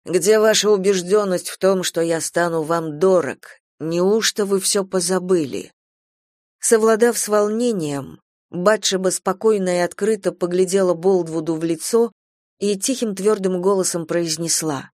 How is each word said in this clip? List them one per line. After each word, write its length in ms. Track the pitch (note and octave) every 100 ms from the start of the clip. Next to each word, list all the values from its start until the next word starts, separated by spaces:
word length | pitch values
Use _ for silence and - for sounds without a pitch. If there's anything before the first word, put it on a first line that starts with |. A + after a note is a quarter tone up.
Где 360 | - F3 E3+ A3
ваша 320 | A3 G#3+ G3+
убеждённость 800 | G3+ F#3 F#3+ F3 G#3 G3+ F3+ -
в 80 | -
том, 240 | F#3 F#3+
что 180 | F3 -
я 200 | E3 E3
стану 420 | D#3 E3+ F3 E3
вам 340 | D3+ E3+ D#3+ D3
дорог? 600 | F#3+ F#3 C#3 - - - _ -
Неужто 680 | D#3 E3+ F#3 A3 G3+ - G3
вы 140 | G3
всё 240 | G3 G3+
позабыли?» 880 | F#3+ F#3+ F3+ F#3 F3+ F#3 C#3 G#2 - _ _ _ _ _ _ _ _ _
Совладав 580 | - A3+ A3 A3 A#3 A3+
с 100 | -
волнением, 920 | G#3 G#3 A3 B3 G#3 D3+ C#3+ G2+ - _ _ _
Батшеба 600 | E3+ F3+ G#3+ - F#3+ F#3
спокойно 680 | F3 - F#3 A3 G#3 F#3 F3
и 20 |
открыто 520 | F3 - G3+ G#3+ F#3+
поглядела 640 | - F3+ F3+ F#3 G3 F#3 E3+
Болдвуду 600 | F#3 F#3+ E3 D#3+ D#3+ D#3+
в 80 |
лицо 480 | E3 E3 - A3+ A#3 - _ _ _ _
и 180 | G3+ G3+
тихим 380 | A3+ B3+ A3+ F#3+
твёрдым 460 | G3 G#3+ F#3 F#3
голосом 460 | F#3 G3 F3+ E3+ D#3+
произнесла: 840 | E3+ E3+ D#3 E3 - D#3 C3+ -